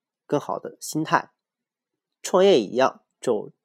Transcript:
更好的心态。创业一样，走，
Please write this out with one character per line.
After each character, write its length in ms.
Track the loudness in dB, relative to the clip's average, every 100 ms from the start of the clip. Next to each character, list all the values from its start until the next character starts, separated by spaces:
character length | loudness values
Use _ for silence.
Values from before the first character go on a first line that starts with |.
| _ _ _
更 120 | -4
好 200 | -4 -8
的 180 | -10 -14
心 240 | -8 -6
态。 280 | 0 -2 -2 _ _ _ _ _ _ _ _ _
创 240 | -2 4 4
业 140 | 4
一 160 | 2 0
样， 260 | 0 -2 _ _
走， 320 | -4 -4 -6 _